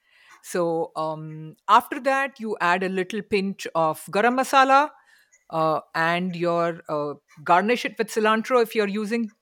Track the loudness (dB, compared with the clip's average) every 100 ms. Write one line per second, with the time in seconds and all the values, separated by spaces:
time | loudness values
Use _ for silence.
0 | _ _ _ -20 -8 -2 -2 -2 -4 -6
1 | -6 -8 -12 -14 -16 -8 4 4 4 -4
2 | -2 0 -2 -6 -8 -2 0 0 0 -4
3 | -4 -6 -2 -2 -2 -6 -6 -2 0 -2
4 | -4 0 2 2 2 4 6 4 4 -4
5 | _ _ _ _ -8 -2 0 0 -2 -2
6 | 0 0 -2 -2 0 0 0 -4 -6 -4
7 | -4 -8 _ -6 2 4 4 0 -2 -4
8 | -4 0 2 2 2 2 2 0 -2 -2
9 | -4 -4 -4 _